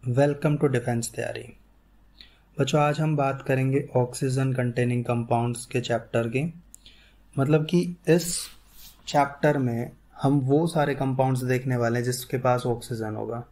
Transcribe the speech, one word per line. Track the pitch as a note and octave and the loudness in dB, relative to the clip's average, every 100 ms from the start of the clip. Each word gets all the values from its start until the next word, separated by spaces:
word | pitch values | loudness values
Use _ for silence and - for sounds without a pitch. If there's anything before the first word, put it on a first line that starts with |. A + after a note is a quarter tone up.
welcome | B2 A#2+ C#3+ C#3+ D#3 D3 | 0 2 4 4 0 2
to | C#3+ | 2
Defense | B2+ A#2+ A#2 A#2 | 0 0 -2 -4
Theory। | - A#2+ - A#2+ - _ _ _ _ _ _ - _ _ - | -6 -8 -8 -12 -20 _ _ _ _ _ _ -20 _ _ -4
बच्चों, | C3+ D#3 | 0 2
आज | D3 D3 | 2 2
हम | D#3 D3+ | 0 2
बात | C3+ C3 - | 0 -2 0
करेंगे | C3 C3 C3+ C#3 B2 | 0 2 0 0 0
ऑक्सीजन | B2 - C3+ C3 C3+ | 0 -2 -2 0 0
कंटेनिंग | B2+ B2 A#2 A#2+ B2 | 0 -2 0 0 0
कंपाउंड्स | A#2+ A#2+ A#2 A#2 A#2+ A#2+ - | 0 -2 0 0 0 -4 -4
के | B2+ | -6
चैप्टर | A#2 A2+ A2+ A#2 A#2 | -2 -4 -2 -2 0
की। | A#2+ D#3+ E3 - - - - _ _ _ - | -2 -4 -8 -20 -20 -20 -20 _ _ _ -2
मतलब | C3+ D3+ D3+ | 2 2 4
कि | F3 F3 F3 - | 0 0 -6 2
इस | E3+ E3+ - - - - - - - - | 2 2 -6 -8 -16 -20 -20 -20 -20 -2
चैप्टर | D3+ C#3 C#3+ D3+ C#3+ | 0 0 2 2 2
में | B2+ A#2 A#2+ - _ - | 0 -2 -6 -10 _ -2
हम | C#3 C#3+ | 2 2
वो | C3 C#3 E3+ | 4 2 2
सारे | E3+ C#3+ | 0 0
कंपाउंड्स | C3 C3+ C3 C3 B2+ | 0 -2 2 2 2
देखने | B2+ B2+ C3 B2 | 0 -2 0 0
वाले | A#2 A#2+ | 2 0
हैं | |
जिसके | A#2+ B2 - C3 | -2 -4 -4 -2
पास | B2 B2 B2 | 0 0 0
ऑक्सीजन | A#2 - A#2 A2 G#2+ | -4 -4 -6 -6 -6
होगा | A2 A#2 A#2+ | -6 -8 -12